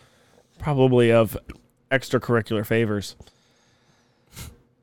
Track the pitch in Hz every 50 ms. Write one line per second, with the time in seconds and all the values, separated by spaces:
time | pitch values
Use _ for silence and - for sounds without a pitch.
0 | _ _ _ _ _ _ _ _ _ _ _ - - 156 143 131 131 131 123 123
1 | 120 117 117 117 113 101 - - - - - - _ _ _ _ _ - 131 131
2 | - - - 120 - - 120 117 104 - 113 104 110 - 113 113 117 104 107 101
3 | 101 - - - - _ _ _ _ _ _ _ _ _ _ _ _ _ _ _
4 | _ _ _ _ _ _ - - - - - _ _ _ _ _